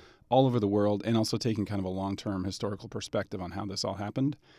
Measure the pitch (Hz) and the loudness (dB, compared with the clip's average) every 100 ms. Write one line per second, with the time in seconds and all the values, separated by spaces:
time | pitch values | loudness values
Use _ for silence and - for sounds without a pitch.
0 | - _ - 127 135 120 101 104 104 104 | -20 _ 2 6 6 4 4 4 4 2
1 | - 117 110 113 120 107 98 104 92 92 | 2 2 2 0 0 0 -2 -2 -2 -2
2 | 98 98 - 98 92 95 101 101 110 104 | -4 -4 -4 -4 -4 -4 -6 -6 -8 -10
3 | - 104 98 101 90 90 101 95 - 85 | -6 -4 -4 -6 -8 -8 -6 -6 -6 -6
4 | 101 117 135 151 _ | -6 -2 -2 -2 _